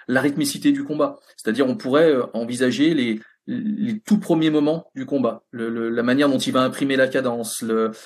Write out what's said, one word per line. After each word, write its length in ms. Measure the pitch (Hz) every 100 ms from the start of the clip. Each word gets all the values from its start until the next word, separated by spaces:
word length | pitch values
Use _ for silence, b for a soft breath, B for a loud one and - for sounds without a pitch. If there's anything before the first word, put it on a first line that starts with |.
| -
la 140 | 127
rythmicité 500 | 143 143 143 - 147
du 120 | 139
combat. 340 | 139 147 139 B B -
C'est-à-dire, 300 | 110 113 131
on 80 | 113
pourrait, 360 | 131 143 165
euh, 140 | 131 -
envisager 600 | 110 117 123 127 113 156
les, 280 | 151 120 110 B B -
les 520 | 123 - - 120 107
tout 180 | - 208
premiers 320 | - 160 160
moments 400 | 151 147 165 -
du 140 | 135 131
combat, 360 | 139 117 107 _
le, 200 | 120 113
le, 200 | 117 113
la 140 | 117
manière 260 | 120 135 143
dont 80 | 131
il 160 | -
va 80 | 127
imprimer 340 | 131 - 139 135
la 120 | 131
cadence, 560 | 135 127 117 110 -
le, 280 | 113 113 110 110